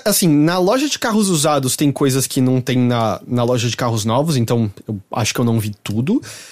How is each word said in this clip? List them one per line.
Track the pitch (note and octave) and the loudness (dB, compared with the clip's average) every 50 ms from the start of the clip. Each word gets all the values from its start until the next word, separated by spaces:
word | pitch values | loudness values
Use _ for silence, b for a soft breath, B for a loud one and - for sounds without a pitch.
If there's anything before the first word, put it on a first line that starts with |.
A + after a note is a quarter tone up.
| - | 0
assim, | G#3+ G3+ - - E3+ | 0 0 2 2 2
na | D3 D3 D3 D#3+ F3 F#3 | 4 4 4 2 2 2
loja | F3+ F#3 A3+ C4+ C#4+ D4 | 2 2 2 2 0 -2
de | - - | -4 -2
carros | - B3 A3 G#3+ G#3+ F#3+ | -2 0 0 2 2 2
usados | F#3 D#3 C#3 D#3+ D3+ C#3+ C3 B2+ - | 0 0 2 2 2 2 0 -2 -2
tem | - D#3 C#3+ | 0 0 0
coisas | C3+ - D3 C#3 C3 C3+ C3 - | 2 2 0 0 2 0 -2 -2
que | - C#3+ | 0 0
não | B2+ B2+ B2+ C3 | 2 2 2 0
tem | A#2+ - B2 B2+ | 0 0 0 0
na, | B2 B2 A#2+ A#2 A2+ A2 F#2+ - - - | 2 2 2 0 0 0 -2 -4 -6 -4
na | B2 A#2+ A#2+ | -2 -2 0
loja | A#2+ B2 B2 A2 A#2+ | 2 0 0 0 -2
de | A2 | -2
carros | - C3 A#2+ A2+ A2+ G2+ | -2 -2 -2 -2 -2 -2
novos, | A2+ A2+ B2+ D3+ E3 D#3 B2+ | 0 0 0 0 0 0 0
então | A#2 A#2 B2 A#2 A2+ G#2 G2 - - - | 0 0 0 0 0 -2 -4 -8 -10 -10
eu | G#2+ G2 - - | -10 -10 -10 -8
acho | - - A2 - - | -4 -4 -4 -2 -2
que | - | 0
eu | B2+ | 0
não | A#2 A2+ A2+ | 0 2 0
vi | G#2 G#2+ G2+ - - | -2 -4 -6 -10 -8
tudo. | - G2+ A2 B2 D3 G#3+ D4 - B B B B B | -6 -4 -4 -2 0 -2 -2 -2 B B B B B